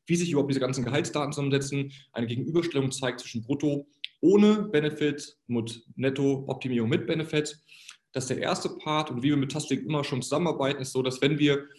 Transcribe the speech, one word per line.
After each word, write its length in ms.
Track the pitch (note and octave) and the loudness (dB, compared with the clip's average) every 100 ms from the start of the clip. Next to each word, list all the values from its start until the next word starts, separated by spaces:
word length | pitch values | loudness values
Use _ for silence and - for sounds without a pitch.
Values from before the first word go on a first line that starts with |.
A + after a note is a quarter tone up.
| - | 0
wie 100 | F3 | 0
sich 140 | F3 | 2
überhaupt 200 | C#3+ C#3 | 2 2
diese 80 | C3+ | 0
ganzen 260 | B2+ C3 B2 | 0 -2 0
Gehaltsdaten 460 | C#3+ C#3 D3+ C#3+ | 0 0 -2 -4
zusammensetzen, 600 | D3 C#3 C#3 C#3 C#3 C#3 - _ | -2 0 0 0 -4 -6 -10 _
eine 160 | A2+ A2+ | -6 -4
Gegenüberstellung 640 | A#2+ C#3 E3+ E3+ C#3 C3+ | -2 0 0 0 0 -2
zeigt 300 | - B2+ B2+ | -2 -4 -4
zwischen 200 | - A#2 | -8 -8
Brutto 460 | A2+ C#3+ D3+ C#3+ - _ - _ | -4 -2 0 -2 -6 _ -14 _
ohne 420 | D#3+ G3+ G#3 G#3+ | 6 8 8 6
Benefit 760 | - D3+ D3+ D3+ D3+ C#3+ - - - | 2 2 2 0 0 0 -8 -16 -4
und 360 | A#2+ A2+ - - - | -2 -2 -8 -14 -2
Netto-Optimierung 960 | C3 C3+ C#3 C3+ C3+ C3 C3 A#2+ A2+ | -2 2 0 0 -4 -6 -2 0 2
mit 180 | E3+ - | 0 0
Benefit. 500 | D#3+ D#3 D3+ D3 - _ - - - _ | -4 -2 -2 -2 -8 _ -20 -20 -20 _
Das 140 | C3 A2+ | -6 -4
ist 40 | |
der 100 | B2+ | -2
erste 300 | - F3+ F#3 | -2 -2 -4
Part. 400 | - D#3 D#3 D#3 | -6 -2 -2 -2
Und 140 | B2 | -2
wie 60 | C#3 | 2
wir 80 | C#3+ | 2
mit 140 | C3 | 0
Tasting 320 | D3+ - C3 - | -4 -2 -4 0
immer 180 | D3+ | -2
schon 180 | C#3+ B2+ | -2 -4
zusammenarbeiten, 600 | - D3 F3 D3+ C3+ C#3+ | -2 0 0 0 -2 -2
ist 100 | C3 | -4
so, 100 | C3 | -2
dass 200 | B2+ B2 | -2 2
wenn 180 | C#3+ D3 | 2 4
wir 280 | D3 C#3+ - | 4 2 -4